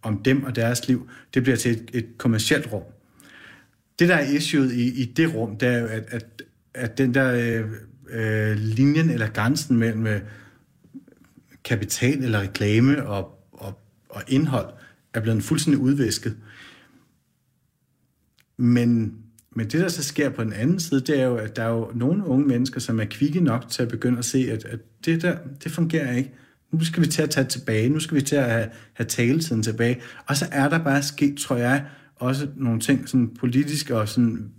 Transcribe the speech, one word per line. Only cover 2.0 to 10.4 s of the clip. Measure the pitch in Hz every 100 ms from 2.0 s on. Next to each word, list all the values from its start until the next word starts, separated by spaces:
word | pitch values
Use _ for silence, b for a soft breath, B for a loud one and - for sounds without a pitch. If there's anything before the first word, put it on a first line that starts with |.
| 113 -
kommercielt | 123 110 - 147 -
rum. | 104 - - B B B B B B B B _ -
Det, | 170
der | 170
er | 139
issueet | 147 165 151 131
i, | 120 120 131
i | 120
det | - 165
rum, | 160 113 104
det | 123
er | 120
jo, | 117
at, | 110 110
at, | 120 - - - _ _
at | - 123 107
den | 135
der, | 127 131
øh, | 123 117 113 110 107 - - -
øh, | 113 110 107 107 107
linjen | 107 110 139 151 160
eller | 120 107
grænsen | - 110 156 - 120
mellem, | 113 110 110
øh, | 104 B B